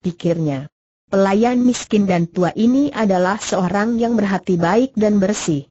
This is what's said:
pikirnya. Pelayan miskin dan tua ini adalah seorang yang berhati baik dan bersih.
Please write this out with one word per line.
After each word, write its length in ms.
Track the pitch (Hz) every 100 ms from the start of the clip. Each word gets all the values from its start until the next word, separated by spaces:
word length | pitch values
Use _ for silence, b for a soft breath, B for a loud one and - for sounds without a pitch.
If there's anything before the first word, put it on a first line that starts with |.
| 185
pikirnya. 640 | 170 175 170 156 135 147 _ _ _ _
Pelayan 560 | 196 196 202 233 247 247
miskin 400 | 240 - 214 196
dan 240 | 180 170
tua 240 | - 175
ini 400 | - 233 262 285
adalah 480 | 247 220 185 180 214
seorang 560 | - 190 180 202 214 233
yang 160 | 233
berhati 400 | 233 202 190 -
baik 400 | 180 165 208 262
dan 240 | - 214 208
bersih. 480 | 190 214 - 147 139